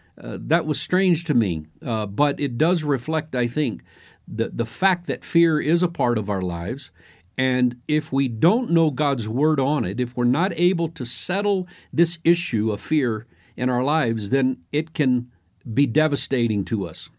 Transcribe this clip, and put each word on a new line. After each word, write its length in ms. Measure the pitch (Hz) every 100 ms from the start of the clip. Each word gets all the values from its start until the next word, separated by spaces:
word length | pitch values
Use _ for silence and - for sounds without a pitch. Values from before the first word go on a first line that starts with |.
| _ -
Uh, 160 | 117 113
that 280 | 113 165 143
was 120 | 147
strange 460 | - 185 190 175
to 100 | -
me, 300 | 131 104 82 78 _ -
uh, 180 | 113
but 340 | 104 101 147 139
it 200 | 139 117
does 260 | 160 180
reflect, 500 | 151 135 127 156 160
I 120 | 127 120
think, 360 | 131 143 - - - - _ -
the, 220 | 107 107
the 160 | 117 117
fact 400 | - 190 180 175
that 180 | -
fear 340 | - 170 170 156
is 240 | 147 170
a 60 | 175
part 300 | 170 123 117
of 100 | 101
our 140 | 98
lives. 480 | 90 85 87 135 - _ - - _ -
And 420 | 131 127 127 123 -
if 260 | 151 151
we 160 | 135 135
don't 420 | 113 156 226 240
know 200 | 170 160
God's 400 | 131 151 135 107
word 300 | 120 151 147
on 240 | 135 147
it, 140 | 92 113
if 140 | 123
we're 100 | 123
not 280 | 120 139 190 -
able 320 | 175 175 165
to 180 | - 120
settle 600 | - - 185 208 196 180 - -
this 280 | 131 165 -
issue 480 | 160 170 - 107 110
of 120 | 104
fear 440 | - 160 123 110 113 _ _ -
in 140 | 127
our 140 | 123
lives, 440 | 131 156 123 113 101
then 300 | 135 131 127 _
it 200 | 147 160
can 380 | - 135 123 123 _ _ _ -
be 140 | 110 139
devastating 760 | 131 156 139 - 127 120 104 90
to 200 | 110 87
us. 220 | 82 -